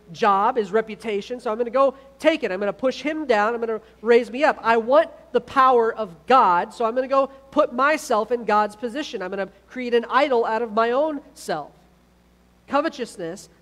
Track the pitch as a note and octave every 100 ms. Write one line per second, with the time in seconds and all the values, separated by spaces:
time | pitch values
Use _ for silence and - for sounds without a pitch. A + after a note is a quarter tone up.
0 | - D#3+ A3 G3 G#3+ C4+ G3+ G#3 A3 G#3
1 | A3+ G3+ G3 B3 A#3+ G#3+ A#3+ A#3 C4+ C4
2 | - - D4+ D#4+ A3+ F#3 G3+ F#3+ C4 B3+
3 | D4 D#4 D4 G#3+ G#3 A#3+ A3+ A3 - _
4 | G#3+ A#3 A3 A#3+ D4 G#3+ G#3+ A#3 A3+ C#4+
5 | D#4+ - - A#3+ - C4+ C4 B3 A3+ A3
6 | G#3+ E3+ - B3+ G#3 F3 G#3 - A3+ B3
7 | C4 C4+ C4+ - - - D4+ A#3+ C#4 D#4
8 | - A3 A3 A#3+ G#3+ G#3 G#3 G#3 B3 A#3
9 | D4+ A#3 F#3 G3 F#3+ - _ B3+ B3 A#3
10 | A#3 A#3+ D4 A#3+ A3+ A3 A3+ G#3+ A3+ B3+
11 | D#4 C#4+ - - - E3 C#3+ _ _ _
12 | _ _ _ _ _ _ - C#4 D#4 D4
13 | A3+ - E3 F#3+ - _